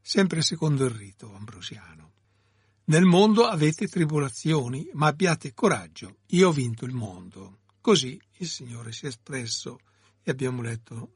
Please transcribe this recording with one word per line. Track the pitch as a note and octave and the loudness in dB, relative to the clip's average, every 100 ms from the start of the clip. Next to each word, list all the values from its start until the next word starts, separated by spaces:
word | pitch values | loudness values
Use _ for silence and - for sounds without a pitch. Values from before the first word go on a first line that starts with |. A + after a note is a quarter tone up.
sempre | - - F#3+ D#3+ | -2 2 2 2
secondo | D3+ E3 D#3+ C#3 C3 | -2 -2 0 0 0
il | |
rito | A2+ G2+ F#2+ A2 | -4 -16 _ -20
ambrosiano. | G2 G#2+ G2 F2+ A2 F2 D#2+ D#2 _ _ _ _ _ _ _ - | -18 -18 -16 -16 -18 -20 -20 -20 _ _ _ _ _ _ _ 2
"Nel | D#3 | 6
mondo | F#3 F3 G#3+ G#3+ A#3 | 8 8 6 6 4
avete | F#3+ D3+ D#3 G3+ | 2 0 0 -6
tribolazioni, | - D#3 D3+ C#3 - D#3 D#3 A#2+ C3 A#3 | -2 -2 -2 -4 -4 -2 -2 -2 -8 -10
ma | G3 D3+ | -2 -2
abbiate | D3 F#3 D#3+ D3 | 2 0 0 -4
coraggio, | - A3 B2+ F2 - F2+ - _ | 0 0 0 -6 -18 -20 -20 _
io | F3 F#3 | 4 4
ho | |
vinto | D3+ A#2+ A#2 | 4 -2 -4
il | B2+ | -8
mondo." | B2+ A2 F2+ F#2 - F#2+ - _ _ | -8 -8 -12 -18 -18 -20 -20 _ _
Così | - G3+ C3 C#3+ _ _ | 2 2 2 -10 _ _
il | F3 | -12
Signore | - B2 A#2+ A2+ | -10 -14 -14 -14
si | A2+ | -12
è | D3+ | -12
espresso | A#2+ _ C#3 A#2 - - B2 _ _ _ _ | -14 _ -10 -8 -8 -10 -16 _ _ _ _
e | - | -8
abbiamo | C3+ C3 B2+ | -4 -4 -6
letto | A#2 A2+ _ A#2 - | -8 -10 _ -16 -16